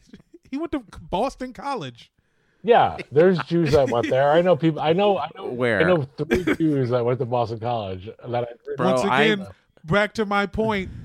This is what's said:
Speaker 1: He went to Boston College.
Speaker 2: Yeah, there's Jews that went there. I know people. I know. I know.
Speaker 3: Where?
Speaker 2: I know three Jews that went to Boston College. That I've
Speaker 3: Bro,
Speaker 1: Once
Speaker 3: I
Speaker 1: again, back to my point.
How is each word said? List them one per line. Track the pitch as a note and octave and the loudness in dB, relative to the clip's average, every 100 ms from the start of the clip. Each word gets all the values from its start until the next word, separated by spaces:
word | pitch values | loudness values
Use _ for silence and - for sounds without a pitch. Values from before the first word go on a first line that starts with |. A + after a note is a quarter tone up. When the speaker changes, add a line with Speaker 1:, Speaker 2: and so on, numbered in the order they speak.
| _ - _ - _ | _ -20 _ -20 _
Speaker 1:
He | C#4 | -8
went | E4+ | -6
to | D4+ G#3 - | -6 -8 -20
Boston | D#3+ F3 C4 - B3+ | -8 -4 -4 -6 -12
College. | B3 C#4 C4 C3+ A#2 - _ _ _ _ _ | -10 -8 -8 -8 -14 -20 _ _ _ _ _
Speaker 2:
Yeah, | G#3 A3 A2+ D#2+ - | 2 4 4 -2 -2
there's | C3 F3+ F3 | 4 4 4
Jews | - E3+ D#3+ | 0 0 4
that | D3 C3 | 4 4
went | A#2 - | 2 0
there. | C3 C#3+ | 2 4
I | D#3+ | 4
know | F3+ D#3+ | 4 2
people. | E3 D3 | 2 0
I | D3 | 0
know. | E3+ G3+ F#3 | 2 2 2
I | D3 - | -4 -10
know. | - | -10
Speaker 3:
Where? | B2 B2 G#2 | -4 0 2
Speaker 2:
I | |
know | F#2 F3 C3+ - | 2 2 0 -6
three | D3+ F#3 F3+ C#4 | -2 0 0 0
Jews | D#3+ C#3+ B2 | 0 0 0
that | B2 | 0
went | A#2+ B2 | 0 -2
to | |
Boston | A#2+ B2 A2 A2+ | -2 -2 -2 -4
College. | A#2 A#2 G2 F#2 G2+ - B2+ | -6 -6 -6 -10 -12 -16 -8
That | A#2 A#2+ | -6 -6
I've | A#2+ - C#3 | -10 -10 -2
Speaker 3:
Bro, | B2 | 0
Speaker 1:
Once | - | 2
Speaker 3:
I | - C3 | 2 2
Speaker 1:
again, | F3+ G#3 F#3 - _ _ | 2 0 -6 -18 _ _
back | D#3 G3 G#3 | -2 0 0
to | A3+ G3+ | -2 -2
my | G3+ G3+ | -2 -2
point. | G#3+ A3 G3+ F3+ - | -2 -4 -4 -6 -12